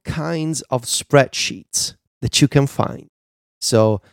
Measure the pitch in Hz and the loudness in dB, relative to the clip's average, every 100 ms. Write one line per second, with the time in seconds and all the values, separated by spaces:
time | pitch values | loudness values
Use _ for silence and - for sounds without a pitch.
0 | - 156 156 170 156 156 - 127 - - | -8 -6 -6 -4 -4 -6 -4 -6 -4 -8
1 | - 143 131 - - 95 - - - - | 2 2 2 0 -6 -8 -8 -6 -6 -10
2 | _ _ 120 - 147 143 139 - - - | _ _ -4 2 2 2 0 -2 -4 -6
3 | - _ _ _ _ _ - 113 110 104 | -18 _ _ _ _ _ 0 2 4 0
4 | - | -6